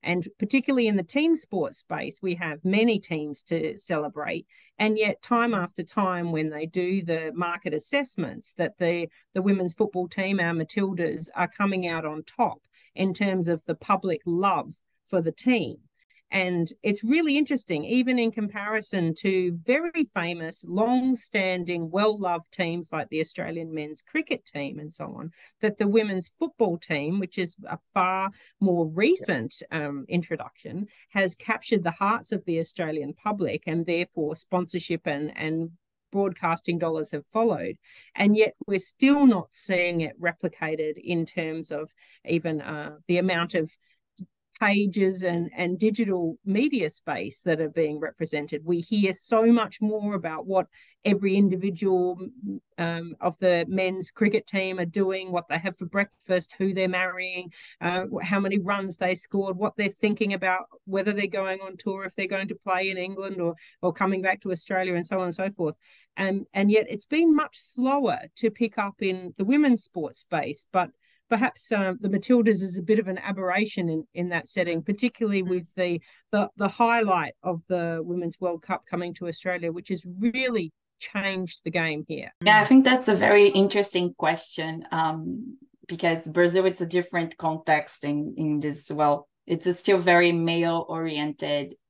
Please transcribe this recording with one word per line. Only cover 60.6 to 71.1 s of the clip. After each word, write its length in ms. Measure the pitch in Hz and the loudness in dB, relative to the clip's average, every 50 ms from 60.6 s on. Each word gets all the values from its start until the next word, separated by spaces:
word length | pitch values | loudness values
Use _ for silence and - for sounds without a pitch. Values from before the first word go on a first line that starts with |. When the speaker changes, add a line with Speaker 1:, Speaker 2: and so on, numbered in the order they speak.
| - _ - - _ | -4 _ -18 -20 _
Speaker 1:
whether 280 | 196 190 196 190 208 208 | -4 -2 0 0 0 -2
they're 120 | 202 202 | -2 -4
going 340 | 190 - 196 190 190 190 196 | -4 -2 -4 -4 -4 -4 -6
on 160 | 196 190 190 180 | -8 -14 -14 -8
tour, 260 | - 208 190 190 196 | -6 -6 -6 -6 -8
if 100 | 185 - | -10 -6
they're 220 | - 196 190 196 | -6 -4 -4 -2
going 120 | 190 190 202 | -4 -4 -6
to 140 | 196 - _ | -8 -10 _
play 240 | 196 185 180 190 190 | -2 0 0 0 -2
in 80 | 190 185 | -2 -4
England 420 | 180 185 196 196 196 196 190 180 | -6 -6 -6 -8 -8 -8 -6 -2
or, 140 | 175 170 170 _ - - _ _ | -2 -4 -4 _ -14 -20 _ _
or 120 | - 180 165 | -2 -2 0
coming 280 | - 202 190 196 190 | 0 0 0 0 0
back 200 | 185 190 185 196 - | 0 0 -2 0 -2
to 100 | 196 180 | -6 -6
Australia 420 | 170 - - 175 185 185 185 180 | -6 -4 -4 -2 -2 0 0 -2
and 120 | 175 175 | -2 -2
so 140 | - 202 190 | -2 -2 -2
on 40 | 185 | -2
and 100 | 180 165 | -4 -4
so 160 | - 190 196 | -4 -4 -6
forth. 260 | 196 - 170 151 151 _ _ _ _ _ _ _ _ | -4 -2 -4 -4 -4 _ _ _ _ _ _ _ _
And, 280 | - 190 190 190 196 - _ - | -4 -2 -2 -2 -2 -4 _ -2
and 180 | 196 196 202 | 2 4 6
yet 160 | 208 214 214 - | 6 4 4 2
it's 160 | - 214 - | -6 -12 -6
been 280 | _ 294 311 339 339 302 | _ 2 4 6 6 6
much 220 | 294 302 285 - - | 4 2 -2 -6 -14
slower 600 | - - - - 247 262 269 285 277 208 135 - - - _ | -14 -12 -4 -2 0 2 2 2 2 0 0 -2 -6 -12 _
to 140 | - - 226 | -2 -2 -2
pick 260 | 214 - 240 220 - | 0 0 -2 -2 0
up 200 | - 202 202 202 _ | -2 -4 -4 -4 _
in 320 | 214 190 185 185 185 180 - - | -2 -2 -2 -2 -6 -10 -6 -4
the 60 | 196 | 0
women's 380 | 196 262 294 302 277 247 220 - | 2 4 6 6 6 4 4 2
sports 360 | - _ 185 156 - - - | -6 _ -6 -6 -6 -8 -14
space, 460 | - _ - 156 143 143 156 - - _ | -8 _ -2 -2 -2 -2 -6 -10 -12 _
but 200 | - 185 175 165 _ _ _ _ | 0 0 0 0 _ _ _ _